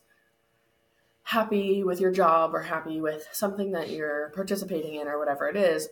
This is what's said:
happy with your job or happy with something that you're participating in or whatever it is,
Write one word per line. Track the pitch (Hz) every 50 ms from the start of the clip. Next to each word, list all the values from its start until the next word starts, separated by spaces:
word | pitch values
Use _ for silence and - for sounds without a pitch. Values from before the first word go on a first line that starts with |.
| _ _ _ _ _ _ _ _ _ _ _ _ _ _ _ _ _ _ _ _ _ _ _ _
happy | - - 226 226 214 214 214 202 196 190 196 196
with | 190 180 180 185
your | 190 185
job | 185 190 180 165 165 165 165 160 160
or | 156
happy | 156 - 165 160 - 165 156 156
with | 156 151 151 156 - -
something | - - 214 196 196 202 196 196
that | 185 165 151 -
you're | 156 156 156 151 147 147 151 151 151
participating | 185 196 190 202 190 185 190 185 156 156 151 151
in | 147 147 143
or | 147 147
whatever | 151 147 139 139 143 147
it | 170
is, | 208 196 170 156 156 156 -